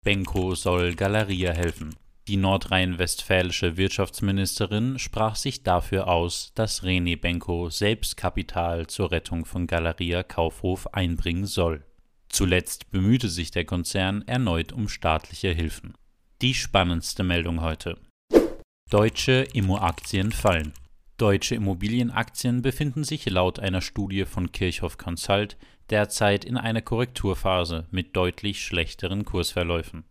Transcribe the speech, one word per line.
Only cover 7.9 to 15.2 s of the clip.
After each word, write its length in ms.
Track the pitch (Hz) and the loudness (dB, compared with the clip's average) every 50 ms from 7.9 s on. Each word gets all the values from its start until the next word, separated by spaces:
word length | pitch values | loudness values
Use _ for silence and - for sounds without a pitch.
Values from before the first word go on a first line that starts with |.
| 113 - - - - | 2 0 -2 -6 -4
Kapital 720 | - - 90 - 101 90 - - 87 85 87 85 85 82 | -2 -4 -2 -2 -2 -6 -4 -4 -2 0 0 -2 -2 -4
zur 240 | - - - 98 85 | -6 -2 -2 0 0
Rettung 320 | - 80 - - 85 82 80 | 0 -2 -2 -2 -4 -4 -4
von 240 | - - 92 87 | -4 -4 -4 -2
Galeria 560 | 80 87 85 82 82 80 - 87 85 85 87 90 | 0 0 0 2 0 -2 -2 -2 0 0 -2 -2
Kaufhof 680 | - - - 82 82 - - - 92 92 92 - - - | -2 0 0 0 0 0 -2 -2 -2 -2 -2 -6 -4 0
einbringen 520 | 104 90 85 85 - - 90 78 87 101 | 0 0 2 0 0 0 0 0 -2 -2
soll. 380 | 95 - - 87 85 80 71 - - _ _ _ _ _ _ _ _ | -2 0 2 2 2 0 -4 -8 -20 _ _ _ _ _ _ _ _
Zuletzt 600 | - - 98 90 90 90 - - - - - _ | 0 0 4 4 4 2 2 -2 -10 -12 -10 _
bemühte 380 | - 95 95 104 120 131 123 | 0 2 4 6 4 4 4
sich 240 | 95 82 90 82 - | 0 -2 -4 -6 -2
der 140 | - 90 85 | -2 -4 -2
Konzern 560 | - 92 87 85 - - 98 92 92 98 104 - | 0 -2 -4 -4 -2 0 0 0 0 0 -2 -4
erneut 440 | - 123 127 127 101 85 82 82 - | -2 -2 0 2 2 2 0 -2 -4
um 160 | - - 104 | -4 -4 -4
staatliche 640 | 98 - - - 85 80 78 | -4 -4 -2 0 2 2 2